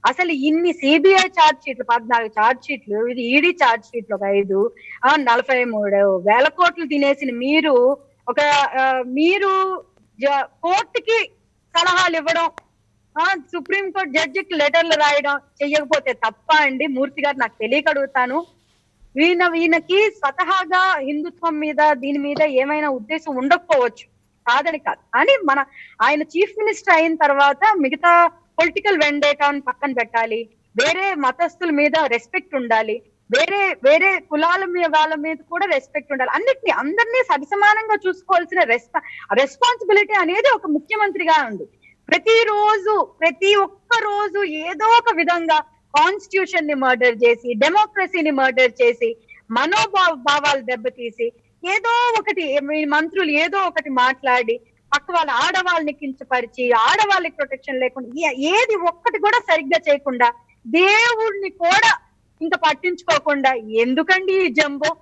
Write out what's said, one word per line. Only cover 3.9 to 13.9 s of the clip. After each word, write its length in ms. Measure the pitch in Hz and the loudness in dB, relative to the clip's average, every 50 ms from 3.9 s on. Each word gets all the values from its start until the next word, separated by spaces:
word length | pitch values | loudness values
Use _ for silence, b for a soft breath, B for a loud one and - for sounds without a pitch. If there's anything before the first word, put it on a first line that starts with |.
| - 240 202 214 214 | -12 -12 -8 -6 -6
ఒక 80 | 185 202 | -4 -2
ఐదు, 480 | 196 202 202 202 190 190 196 202 233 - B B B B B - | 0 0 0 0 0 0 -2 -2 -2 -4 B B B B B 2
ఆ, 100 | 262 294 | 2 2
నలభై 480 | 311 277 240 233 240 247 - 269 247 247 | 2 2 2 0 0 2 0 0 0 0
మూడు 540 | 247 220 214 208 202 196 196 202 202 190 | -2 -2 -4 -2 0 2 2 2 2 2
వేల 300 | 185 180 202 214 240 269 | 0 2 2 4 4 4
కోట్లు 380 | 311 302 - 359 349 - 339 330 | 2 2 2 2 2 2 -2 -8
తినేసిన 460 | 262 294 285 277 277 277 277 294 262 | -4 -2 0 2 0 0 0 -2 -8
మీరు 640 | 240 233 247 269 294 311 302 311 269 240 247 262 277 277 _ _ _ _ _ - | -6 -4 -2 0 0 2 2 2 2 4 4 2 0 -2 _ _ _ _ _ -4
ఒక, 100 | 240 302 294 294 294 285 277 - - 262 | -2 0 2 2 2 2 0 0 -2 -2
ఆ, 240 | 262 262 262 262 247 | 0 0 0 -2 -4
మీరు 760 | 247 254 277 311 339 381 403 392 392 381 381 381 381 370 - - _ _ _ _ _ _ 214 | -6 -2 0 0 2 2 0 0 0 0 0 -2 -2 -6 -10 -12 _ _ _ _ _ _ -4
జ-, 260 | 233 277 285 277 262 - _ _ - | -2 0 0 0 -2 -6 _ _ -4
కోర్టుకి 680 | 339 370 403 480 _ _ 480 453 427 453 453 392 - _ _ _ _ _ _ _ _ _ | -2 0 -2 -2 _ _ -8 -4 -2 -2 -2 -2 -6 _ _ _ _ _ _ _ _ _
సలహాలు 380 | 339 339 359 359 359 370 349 330 | -2 0 2 2 2 2 0 0
ఇవ్వడం, 340 | 320 285 320 330 330 339 320 - - _ _ _ _ _ _ _ _ _ _ _ 294 | -2 -2 -2 -2 0 -2 -4 -6 -10 _ _ _ _ _ _ _ _ _ _ _ -2
ఆ, 40 | 330 370 392 | -2 0 -2
సుప్రీంకోర్టు 760 | 349 262 _ - 349 262 - 370 392 392 381 | -4 -6 _ -12 -12 -6 -4 -4 -4 -4 -4